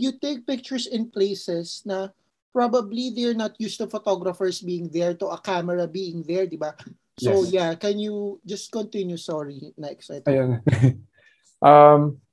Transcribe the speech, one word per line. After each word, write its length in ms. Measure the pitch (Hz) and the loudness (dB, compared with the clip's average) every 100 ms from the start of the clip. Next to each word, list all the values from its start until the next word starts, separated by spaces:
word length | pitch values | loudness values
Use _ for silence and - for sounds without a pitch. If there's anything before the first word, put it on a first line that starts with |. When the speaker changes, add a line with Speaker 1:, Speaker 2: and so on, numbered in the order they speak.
Speaker 1:
You 160 | 262 269 | -6 -4
take 320 | 285 269 - | -6 -6 -6
pictures 400 | 254 - 262 240 | -6 -6 -8 -6
in 240 | 226 226 | -6 -6
places 720 | - 196 190 - 170 170 - | -2 -2 -2 -6 -6 -6 -10
na 240 | 214 190 196 - _ _ _ | -8 -6 -8 -12 _ _ _
probably 640 | 247 240 240 208 226 254 | -2 0 0 -2 -6 -6
they're 240 | 214 240 226 | -4 -2 -2
not 160 | 214 - | -4 -6
used 160 | 214 - | -8 -8
to 160 | 214 | -8
photographers 720 | 214 208 185 180 175 185 180 | -6 -2 -2 -2 -2 -4 -4
being 240 | 180 175 165 | -6 -6 -6
there, 240 | 160 175 175 | -2 -2 -2
to 80 | 180 | -6
a 80 | 165 | -6
camera 480 | - 185 175 175 | -4 -4 -2 -2
being 400 | 170 175 190 170 | -4 -6 -8 -8
there, 240 | 156 180 185 | -4 -2 -4
di 80 | 160 | -4
ba? 160 | 151 - - - _ - | -8 -10 -18 -20 _ -6
So, 240 | 123 196 | 0 2
Speaker 2:
Yes. 80 | 180 | 2
Speaker 1:
yeah, 180 | 185 165 165 | 0 0 -2
can 240 | 208 208 | -4 -2
you 400 | 214 208 202 202 | -4 -6 -8 -10
just 320 | - 196 - | -12 -12 -8
continue? 480 | 226 208 214 185 165 | -8 -8 -6 -6 -6
Sorry, 480 | - 156 143 139 143 - | -8 -8 -8 -12 -16 -14
na-excite 480 | 147 - - 143 | -14 -14 -14 -6
ako. 80 | 139 | 0
Speaker 2:
Ayun. 180 | 135 127 120 | 2 2 0
<laughs> 400 | - 101 127 - - _ _ _ _ _ | 0 4 4 4 -6 _ _ _ _ _
Um, 600 | 139 147 147 147 147 139 _ | 8 12 12 10 4 -2 _